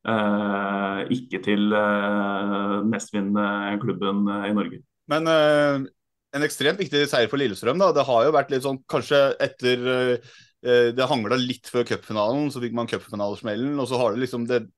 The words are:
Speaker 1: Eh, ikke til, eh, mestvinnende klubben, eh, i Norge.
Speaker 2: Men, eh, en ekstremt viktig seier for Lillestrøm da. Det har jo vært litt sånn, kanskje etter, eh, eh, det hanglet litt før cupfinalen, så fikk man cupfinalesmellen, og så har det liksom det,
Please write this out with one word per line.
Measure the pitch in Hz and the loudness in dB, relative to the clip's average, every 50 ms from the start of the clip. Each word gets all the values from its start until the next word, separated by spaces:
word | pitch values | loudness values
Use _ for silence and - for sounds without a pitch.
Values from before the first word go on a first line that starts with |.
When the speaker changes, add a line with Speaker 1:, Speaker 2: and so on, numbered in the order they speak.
| _ | _
Speaker 1:
Eh, | 110 113 107 107 104 104 104 104 101 101 101 101 98 101 98 101 98 98 98 - - 127 | -2 0 0 0 0 0 0 0 -2 -2 -2 -2 -2 -2 -2 -2 -2 -4 -4 -2 -4 -4
ikke | 127 - - - 185 - | -4 -4 -8 -8 -4 0
til, | 104 104 101 104 104 | 0 2 2 2 2
eh, | 104 104 107 104 104 104 101 104 104 104 101 101 101 95 101 101 101 98 101 101 101 101 101 | 2 2 2 2 0 0 0 0 0 0 -2 -2 -2 -2 -2 -2 -2 -2 -2 -2 -2 -2 0
mestvinnende | 110 110 104 - - - 104 98 98 101 104 104 101 101 101 101 101 104 101 | -2 -2 -2 -6 -6 -4 -4 -2 0 0 0 0 -2 -2 -4 -4 -4 -4 -4
klubben, | 117 110 92 90 98 98 101 101 101 | -4 -4 -4 -2 -2 -2 0 0 0
eh, | 101 101 101 101 101 | 0 -2 -4 -4 -2
i | 107 | -2
Norge. | 104 92 85 - - - _ _ _ _ | -2 -2 -4 -8 -14 -20 _ _ _ _
Speaker 2:
Men, | - 147 156 165 | -4 -4 -2 0
eh, | 165 160 156 151 151 151 147 147 147 143 135 135 - _ _ _ _ _ _ _ _ - | 2 2 4 4 4 4 4 4 2 0 -2 -4 -8 _ _ _ _ _ _ _ _ -4
en | 143 151 | -2 -2
ekstremt | 147 - - 139 147 180 | -2 -2 0 0 0 0
viktig | 202 190 139 143 143 147 | 0 -4 -2 0 0 0
seier | 143 147 131 117 104 | 2 2 2 2 2
for | - | 0
Lillestrøm | 139 143 117 98 - - 117 139 180 | -2 -2 -2 -4 -2 -2 -2 2 4
da. | 196 185 151 | 4 4 4
Det | 143 131 | 2 2
har | 135 123 113 117 | 4 4 4 4
jo | 147 156 | 4 4
vært | 143 127 - | 2 2 2
litt | 139 131 127 | -2 -2 -2
sånn, | 139 135 131 _ - | -2 -4 -4 _ -4
kanskje | - 139 120 - 147 143 139 139 120 - | -2 -2 0 2 4 4 4 4 2 0
etter, | 139 135 - - 127 123 123 123 120 | -2 -4 -4 -2 2 2 2 2 0
eh, | 127 127 127 127 127 123 120 - - - - - _ _ _ - | 0 0 2 2 0 0 -2 -4 -14 -20 -20 -20 _ _ _ 0
eh, | 123 123 120 120 120 | 4 6 6 6 4
det | 120 127 131 123 | 2 0 0 2
hanglet | 147 123 107 104 135 131 123 | 2 0 2 0 0 0 0
litt | 123 123 - _ - | -2 -4 -8 _ -4
før | - 123 117 | -2 -2 0
cupfinalen, | 117 117 98 - - 113 107 104 110 127 143 151 143 | 0 -2 -6 -4 -6 -2 0 0 0 0 0 -2 -4
så | 120 127 | -4 -6
fikk | 120 120 113 | -6 -4 -4
man | 120 117 | -4 -4
cupfinalesmellen, | 113 - 95 - - 110 104 101 101 101 95 - 113 104 107 127 143 147 143 | -4 -4 -6 -6 -10 -6 -4 -4 -4 -4 -6 -6 -6 -4 -4 -4 -4 -2 -4
og | 127 | -2
så | 117 127 | -2 0
har | 120 127 113 101 | 0 0 0 0
det | 120 | 0
liksom | 131 127 - 120 120 | -4 -4 -4 -6 -2
det, | 113 127 120 107 95 _ | 0 0 -2 -2 -4 _